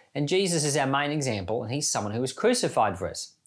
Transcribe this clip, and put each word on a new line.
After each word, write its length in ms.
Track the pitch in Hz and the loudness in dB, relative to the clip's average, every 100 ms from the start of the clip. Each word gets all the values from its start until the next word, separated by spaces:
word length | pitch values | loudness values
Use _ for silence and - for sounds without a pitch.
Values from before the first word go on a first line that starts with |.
| _ | _
And 140 | 143 147 | -4 0
Jesus 360 | 185 196 170 | 2 2 2
is 120 | 147 143 | 2 2
our 120 | 135 | 2
main 240 | 139 147 | 2 0
example, 500 | 151 131 107 92 113 | 0 0 -2 -2 -4
and 100 | 110 | -2
he's 180 | 139 - | -4 -2
someone 220 | - 104 | -2 -2
who 80 | 110 | -2
was 140 | 123 | -4
crucified 640 | - 220 247 170 - 107 90 | 0 2 2 2 2 2 0
for 100 | 90 | -6
us. 240 | - - - | -6 -12 -16